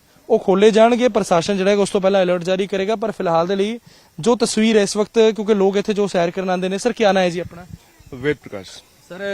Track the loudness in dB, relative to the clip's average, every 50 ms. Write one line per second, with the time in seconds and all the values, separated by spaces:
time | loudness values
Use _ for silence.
0 | _ _ _ _ _ 0 0 0 2 2 2 4 4 4 6 6 4 4 4 2
1 | 0 0 0 0 0 2 0 0 0 0 -2 0 0 0 2 0 0 0 0 0
2 | 0 2 2 2 2 2 0 -2 -2 -2 -2 -2 -2 -4 -4 -4 -2 -2 -4 -4
3 | -4 -6 -6 -4 -2 0 0 0 0 0 -2 -2 -2 -4 -4 -8 _ -20 -20 -20
4 | _ _ _ -4 0 0 0 2 0 -2 0 2 2 4 4 4 2 2 -2 -4
5 | -4 -2 2 2 2 2 2 0 0 0 2 2 2 2 0 0 -2 -2 -2 -2
6 | -2 -2 0 0 -2 -2 -2 -4 -4 -4 -4 -2 -4 -4 -4 -4 -4 -4 -2 2
7 | 2 2 4 2 2 0 -2 -4 -10 -10 -14 -20 -20 -20 -20 -20 _ _ _ _
8 | -20 -18 -12 -6 -4 -4 -4 -4 -6 -14 -14 -14 -14 -14 -20 -20 -20 _ _ _
9 | _ -18 -14 -10 -8 -8